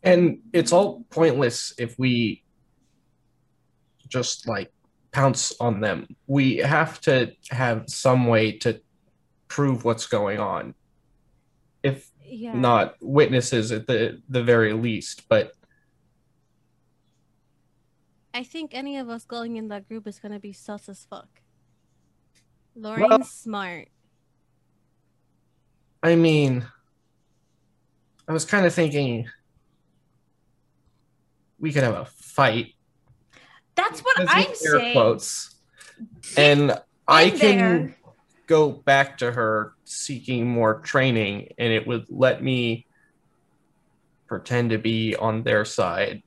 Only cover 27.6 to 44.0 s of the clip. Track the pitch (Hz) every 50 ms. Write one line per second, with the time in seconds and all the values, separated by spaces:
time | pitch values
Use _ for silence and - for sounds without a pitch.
27.6 | _ _ _ _ _ _ _ _ _ _ _ _ _ - 156 156 151 - - 202
28.6 | 190 170 - - 165 156 143 143 143 127 120 113 117 117 - _ _ _ _ _
29.6 | _ _ _ _ _ _ _ _ _ _ _ _ _ _ _ _ _ _ _ _
30.6 | _ _ _ _ _ _ _ _ _ _ _ _ _ _ _ _ _ _ _ _
31.6 | - 160 143 147 131 120 101 87 - - _ _ - - - - 139 123 110 117
32.6 | 117 - _ _ _ _ _ _ _ _ _ _ _ _ _ - - _ _ _
33.6 | _ _ _ - 370 453 403 - - 508 523 - - - - 403 - 571 494 -
34.6 | - 156 147 143 - - - - 113 110 117 107 - - - - - - _ _
35.6 | _ _ _ _ - - - _ - - - - - - - - 147 147 147 143
36.6 | 147 139 - - - _ _ _ _ - 147 160 165 185 - - 202 214 202 196
37.6 | 190 190 180 165 151 156 - _ _ - _ _ _ _ _ _ _ - 165 156
38.6 | 156 147 127 - _ - 139 135 139 135 - - 123 120 120 123 117 110 110 107
39.6 | 107 107 _ _ _ - - - - - 143 117 - - 127 120 117 123 120 117
40.6 | 113 110 107 - - - - 143 131 131 120 113 107 98 101 101 101 - - -
41.6 | 120 117 113 110 107 - 123 113 113 _ 95 - 131 127 120 - 131 131 131 123
42.6 | 120 117 113 113 - _ _ _ _ _ _ _ _ _ _ _ _ _ _ _
43.6 | _ _ _ _ _ _ _ _